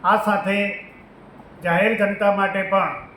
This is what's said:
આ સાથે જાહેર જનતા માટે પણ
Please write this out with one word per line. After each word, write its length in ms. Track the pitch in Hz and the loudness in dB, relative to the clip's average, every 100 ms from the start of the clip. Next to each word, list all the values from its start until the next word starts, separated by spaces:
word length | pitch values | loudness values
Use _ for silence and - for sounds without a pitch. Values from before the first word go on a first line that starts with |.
આ 120 | 160 214 | 2 2
સાથે 680 | 208 202 190 202 202 - - - - - - - - - | 2 0 0 -2 -2 -6 -16 -20 -20 -20 -20 -20 -20 -8
જાહેર 340 | 175 170 214 226 | -2 2 2 2
જનતા 380 | 202 202 202 202 | 0 2 0 2
માટે 260 | 190 196 | 0 -2
પણ 260 | 190 196 160 - - | 0 0 0 -6 -16